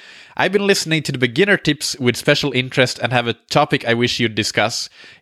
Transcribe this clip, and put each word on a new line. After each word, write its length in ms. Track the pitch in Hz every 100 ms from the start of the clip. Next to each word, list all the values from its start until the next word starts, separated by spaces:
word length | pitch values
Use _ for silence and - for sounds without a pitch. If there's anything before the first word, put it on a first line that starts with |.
| - - - -
I've 140 | 165
been 160 | 202 202
listening 340 | 196 160 160
to 80 | 147
the 60 | 131
beginner 400 | 123 120 202 185
tips 420 | 156 143 - -
with 160 | 123
special 380 | 117 - 147 147
interest 460 | 127 127 - 123 -
and 120 | 120
have 160 | 123 117
a 60 |
topic 500 | - - 147 147 151
I 120 | 120
wish 240 | 117 120 -
you'd 160 | 117
discuss. 520 | 107 104 117 110 - - - - -